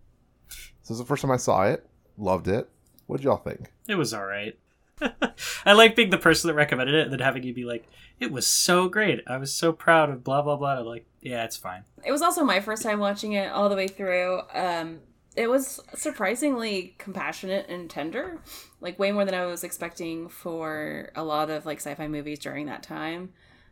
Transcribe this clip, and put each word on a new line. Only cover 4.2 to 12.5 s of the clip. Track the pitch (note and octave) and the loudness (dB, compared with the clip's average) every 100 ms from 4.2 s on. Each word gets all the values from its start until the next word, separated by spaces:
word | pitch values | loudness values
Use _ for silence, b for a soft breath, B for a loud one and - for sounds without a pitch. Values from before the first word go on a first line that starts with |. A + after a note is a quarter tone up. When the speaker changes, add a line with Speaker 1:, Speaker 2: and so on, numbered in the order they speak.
Speaker 2:
right. | G2 G2+ G#2+ - _ _ _ - | -6 -6 -8 -12 _ _ _ -6
<laughs> | C#4+ - - - - - F#3+ | -6 -2 -4 -4 -10 0 8
I | |
like | G#3 A3+ A3+ | 10 10 8
being | G#3+ | 4
the | F3 | 6
person | E3+ D#3 E3+ | 6 6 4
that | |
recommended | D3+ C#3+ B2+ B2+ | 2 2 2 2
it | D3+ | 2
and | C3 | 2
then | C3 | 0
having | C3 C3 | 0 -2
you | B2+ | -6
be | B2 | -8
like, | A#2+ A#2 - b b b | -8 -8 -12 b b b
"It | B3 | -6
was | C3 - | -2 0
so | - - F3+ F#3 | 2 4 4 4
great. | G#3+ G#3 A#2+ - | 2 2 0 -2
I | C3 | -6
was | C#3 | -6
so | - E3+ | 0 0
proud | D#3+ - E3 D3+ | 2 6 6 6
of | B2+ | 0
blah, | C3+ C#3 | 0 0
blah, | D3 C#3 | 2 0
blah." | C#3 C3 | 0 -2
I'm | A2+ | -4
like, | A2+ - _ | -10 -16 _
"Yeah, | C3 A#2+ | -8 -6
it's | A2+ - | -6 -8
fine." | F#2 F#2 - - | -12 -12 -16 -10
Speaker 3:
It | - | -4
was | C#4 | 0
also | E4+ E4+ | 2 2
my | C4+ | 2